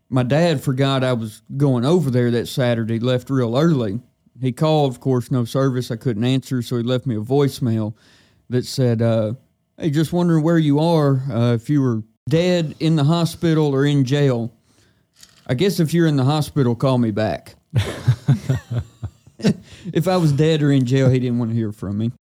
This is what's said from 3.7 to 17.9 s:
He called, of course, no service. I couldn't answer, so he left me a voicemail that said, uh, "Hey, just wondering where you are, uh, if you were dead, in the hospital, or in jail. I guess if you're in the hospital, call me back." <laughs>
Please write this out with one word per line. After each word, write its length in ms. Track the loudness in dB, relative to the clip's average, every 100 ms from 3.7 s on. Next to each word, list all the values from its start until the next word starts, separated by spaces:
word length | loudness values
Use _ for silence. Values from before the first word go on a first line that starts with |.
| 2 0 -6 -10 _ _ -6
He 120 | -6
called, 400 | -2 2 2 2
of 80 | -2
course, 300 | -2 -2 0
no 140 | -2
service. 460 | -2 0 0 -2 -4
I 60 | -6
couldn't 280 | -4 -2
answer, 380 | 0 -2 -2 -6
so 140 | -4 -4
he 60 |
left 240 | -2 -2 -2
me 100 | -6
a 40 |
voicemail 760 | -2 0 0 0 -2 -2 -2 -8 _ _ _ _ -6
that 160 | -4
said, 380 | -4 -2 0 2
uh, 320 | 0 0 -2 -6 _ _ _ -6
"Hey, 140 | -2
just 220 | 0 0
wondering 280 | 0 2 2
where 140 | 2 2
you 200 | 2 2
are, 440 | 2 2 2 0 0
uh, 240 | 0 0
if 140 | 0 0
you 140 | 0
were 200 | 0 -2 -6 _ -2
dead, 460 | 0 2 0 -2 -2
in 160 | 0 2
the 80 |
hospital, 680 | 2 2 0 -2 0 2 2
or 100 | 2
in 200 | 2 2
jail. 480 | 2 2 2 0 -4 _ _ _ _ _ _ _ -20 _ -6
I 80 |
guess 240 | 0 0 2
if 120 | 0
you're 140 | 2 2
in 100 | 2
the 80 |
hospital, 500 | 2 0 0 0 0
call 220 | 0 0 2
me 140 | 0
back." 460 | 0 -2 -4 -10 -20 _
<laughs> 0 | -4 -4